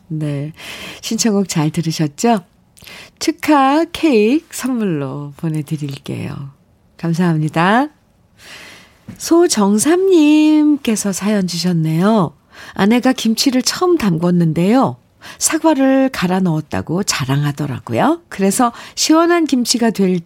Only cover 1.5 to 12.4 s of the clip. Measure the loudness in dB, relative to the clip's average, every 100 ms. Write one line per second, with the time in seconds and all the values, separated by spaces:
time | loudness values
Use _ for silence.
1.5 | 0 -2 -2 -4 -2 -4 -2 0 0 -2
2.5 | _ _ _ -20 -20 -20 -10 -6 -4 2
3.5 | 4 4 2 -2 -2 2 4 2 0 -4
4.5 | -8 -4 -2 -2 -2 -4 -8 -10 -8 -6
5.5 | -4 -6 -6 -8 -10 -10 -8 -8 -10 -14
6.5 | -18 _ _ _ _ -4 0 0 0 -2
7.5 | 0 0 2 0 _ _ _ _ _ -20
8.5 | -20 -20 -20 -20 _ -20 -10 0 2 2
9.5 | 2 2 2 2 2 4 4 6 4 4
10.5 | 4 4 2 0 -2 -2 -4 -2 0 -2
11.5 | -2 -2 0 0 2 2 2 0 -4